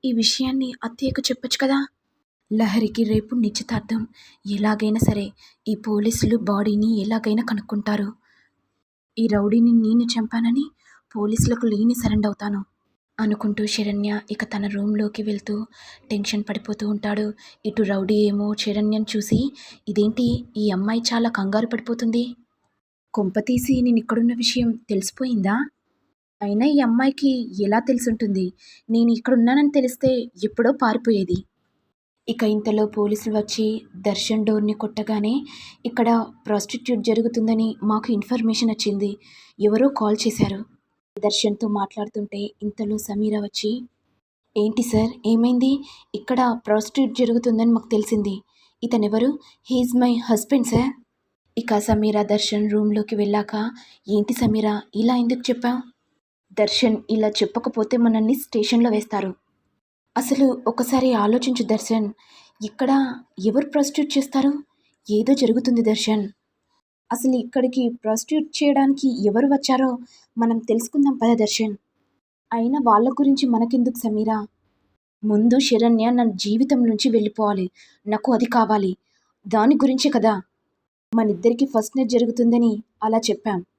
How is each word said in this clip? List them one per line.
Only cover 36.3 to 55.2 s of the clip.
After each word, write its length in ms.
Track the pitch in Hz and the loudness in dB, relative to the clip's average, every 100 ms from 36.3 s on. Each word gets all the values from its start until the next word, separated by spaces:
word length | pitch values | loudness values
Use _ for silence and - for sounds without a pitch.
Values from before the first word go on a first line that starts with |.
| - - | -12 -4
ప్రాస్టిట్యూట్ 540 | 208 208 240 - 233 | -4 -4 -10 -4 -2
జరుగుతుందని 720 | 226 220 233 233 220 220 220 - | 0 0 0 0 0 0 -2 -2
మాకు 280 | 208 214 226 | -2 -2 0
ఇన్ఫర్మేషన్ 580 | 214 196 247 226 220 233 | -4 -2 -2 0 0 -2
వచ్చింది, 420 | 214 208 202 202 202 - - - _ | -2 -2 -2 -4 -6 -16 -20 -20 _
ఎవరో 300 | 208 220 269 | 2 4 2
కాల్ 280 | 277 214 214 | 2 0 0
చేశారు." 440 | 233 - 196 196 226 _ _ _ _ - | -2 0 0 -2 -12 _ _ _ _ -4
దర్శన్తో 500 | 208 208 220 208 226 | -2 0 -2 -2 -4
మాట్లాడుతుంటే 720 | 208 196 - 208 214 208 202 208 _ | -4 -4 -6 -8 -8 -10 -8 -10 _
ఇంతలో 340 | 208 202 214 214 | -10 -6 -6 -4
సమీర 380 | 214 202 214 208 | -6 -2 -2 -2
వచ్చి, 320 | 202 - 214 240 247 _ _ _ _ _ _ - | -4 -4 -4 -4 -8 _ _ _ _ _ _ -2
"ఏంటి 260 | 208 220 | 0 0
సార్, 280 | 240 214 220 254 208 | 0 0 0 -2 0
ఏమైంది? 440 | 226 240 247 262 277 - - _ | 2 2 2 2 0 -4 -20 _
ఇక్కడ 260 | 208 - 254 254 240 - | -12 -4 0 0 0 0
ప్రాస్టిట్యూట్ 520 | 214 214 - 262 226 | -2 0 -2 -2 0
జరుగుతుందని 540 | 240 233 240 220 233 | 0 2 2 2 2
మాకు 160 | 226 - | 2 0
తెలిసింది. 460 | 220 208 220 202 196 _ _ _ _ | -2 0 -2 -2 -6 _ _ _ _
ఇతనెవరు?" 480 | 233 240 208 220 254 294 - _ - | -2 0 2 2 0 -2 -12 _ -4
"He 100 | 262 | -2
is 160 | 247 247 | 0 2
my 140 | 247 233 | 2 0
husband, 440 | 240 226 - 277 | 0 0 2 0
sir." 200 | 233 226 262 - _ _ _ _ _ - | 2 0 0 -4 _ _ _ _ _ -8
ఇక 220 | 233 208 | -2 -2
సమీర 440 | 208 214 214 208 | 2 2 2 2
దర్శన్ 480 | 208 208 - 208 208 | 2 0 0 -2 0
రూమ్లోకి 460 | 208 214 208 208 214 | 2 2 0 -2 -2
వెళ్ళాక, 380 | 208 208 208 214 226 - - _ - | 0 0 -2 -4 -6 -8 -20 _ -2
"ఏంటి 260 | 208 208 | 0 0
సమీర, 340 | 233 233 214 214 208 - | 0 0 2 0 -2 -6
ఇలా 220 | 202 226 | -2 0
ఎందుకు 240 | 247 | 2